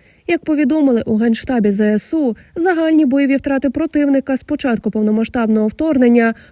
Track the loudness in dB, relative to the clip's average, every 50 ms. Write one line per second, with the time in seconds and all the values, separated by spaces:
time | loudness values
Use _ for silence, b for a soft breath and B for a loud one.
0 | b b b b b -4 -4 -4 -2 -2 -2 0 0 0 0 2 2 2 2 0
1 | 0 -2 -2 0 0 0 0 -2 -2 -2 -2 0 0 0 0 2 0 0 0 0
2 | -2 -2 -2 -2 -2 -2 -4 b b b b -4 -2 0 0 0 2 2 4 4
3 | 4 2 2 2 2 2 0 -2 -2 -2 -4 -2 -2 -2 -2 -2 -4 -2 -2 -2
4 | 0 2 0 0 0 -2 -4 -6 -4 -6 -6 -4 -2 -2 -2 -2 -2 -4 -2 0
5 | 0 0 0 0 -2 -2 -2 -2 0 0 0 0 0 -2 -2 -2 -2 -2 2 2
6 | 4 4 4 4 4 2 0 B B B